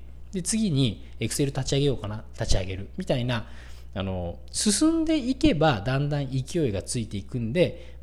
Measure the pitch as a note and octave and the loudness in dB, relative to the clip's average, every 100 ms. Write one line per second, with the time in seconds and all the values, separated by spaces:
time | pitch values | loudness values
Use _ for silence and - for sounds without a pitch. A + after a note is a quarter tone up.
0 | - - - F#3+ F3 A3 G#3+ C3+ B2+ - | -12 -16 -8 -6 -2 0 2 4 2 0
1 | - - A2+ - C#3 C3 C3 C#3 C#3+ A#2 | -10 -6 -4 0 0 0 0 2 2 0
2 | G#2 G#2+ - - A2+ G2+ F#2+ F#2+ G2 - | -4 -8 -10 -4 4 4 2 -6 -8 -6
3 | F#3 C3+ B2 A#2 - - - - - G2+ | 0 0 0 -2 -4 -12 -14 -14 -10 -6
4 | F#2+ F#2 E2+ - - - G#3+ G3+ D#4 E4 | -4 -2 -4 -8 -8 -2 2 4 4 4
5 | D#4+ D#4 A#3+ C4 D4+ E3 D#3 A2 G#2 C3+ | 4 2 0 4 4 6 4 4 2 0
6 | C#3+ D3 C3 C3 C3 F3 C3+ F#2+ - B2+ | 0 0 -2 -2 -2 0 2 0 -2 -4
7 | G#2 G2+ - B2+ A2+ D#3+ C3 - - - | -4 -6 -6 -4 0 2 2 2 -14 -12